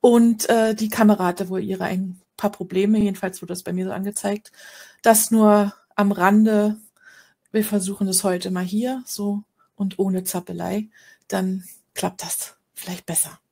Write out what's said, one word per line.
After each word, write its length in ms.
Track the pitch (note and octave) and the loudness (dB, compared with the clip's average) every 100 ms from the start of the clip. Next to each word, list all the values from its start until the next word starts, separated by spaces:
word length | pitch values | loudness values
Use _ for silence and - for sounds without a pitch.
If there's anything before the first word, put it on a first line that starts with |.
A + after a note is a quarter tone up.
Und, 480 | B3 A#3 A#3 A3 - | 6 6 4 2 2
äh, 280 | A#3 A3 G#3+ | 2 2 0
die 140 | A3 | -4
Kamera 360 | A3 G#3+ G3+ F3+ | 2 4 4 0
hatte 220 | F3 F#3 | -2 -6
wohl 140 | F#3+ | -6
ihre 220 | - F#3 | -4 -6
ein 360 | F3+ F#3 F#3+ F3+ _ - | -4 -4 -6 -10 _ -6
paar 160 | G#3 | -6
Probleme, 480 | - F3+ F#3 G3+ G#3+ | -6 -6 -2 2 2
jedenfalls 420 | G#3 F#3+ F#3+ F#3 | 2 -2 -8 -10
wurde 80 | F3 | -12
das 140 | F3+ | -10
bei 80 | - | -6
mir 140 | F3+ F#3 | -6 -4
so 40 | |
angezeigt. 640 | F#3 G3 G#3 G3+ G#3 - _ - - - _ | -6 -8 -6 -6 -6 -8 _ -20 -20 -20 _
Das 300 | A#3 A3 - | 2 4 4
nur 420 | A3+ G#3+ G#3 G3+ - _ - | 4 6 6 2 -4 _ -2
am 160 | G3+ | 0
Rande. 640 | G3 F#3 G#3 A3 G#3+ G#3 G#3+ _ _ - - _ _ _ | 2 4 6 6 4 2 -2 _ _ -20 -20 _ _ _
Wir 140 | G#3+ | -2
versuchen 420 | G#3+ G#3 F#3 G3+ G3 | 0 -2 -2 -4 -2
es 160 | F#3 | 0
heute 300 | G3+ F3+ F#3 | 0 -2 -2
mal 100 | F3+ | -4
hier 400 | F3+ G#3 B3 C4 | -2 -2 -4 -6
so 380 | B3 - G3+ G3+ - _ _ | -10 -6 -4 -4 -8 _ _
und 240 | _ G3 - | _ -6 -2
ohne 240 | F#3+ F#3 | -2 -2
Zappelei. 680 | F#3 F3+ F3+ F3 F3 G3 G#3+ _ - _ _ | -4 -8 -8 -8 -6 -6 -8 _ -20 _ _
Dann 380 | G3 F#3+ F#3+ F3+ - _ | -4 -2 -4 -10 -20 _
klappt 280 | - F3+ - | -8 -8 -8
das 320 | E3 - - _ _ | -10 -8 -10 _ _
vielleicht 320 | - - F3+ - | -16 -12 -12 -6
besser. 340 | D#3+ D#3 - _ | -6 -6 -8 _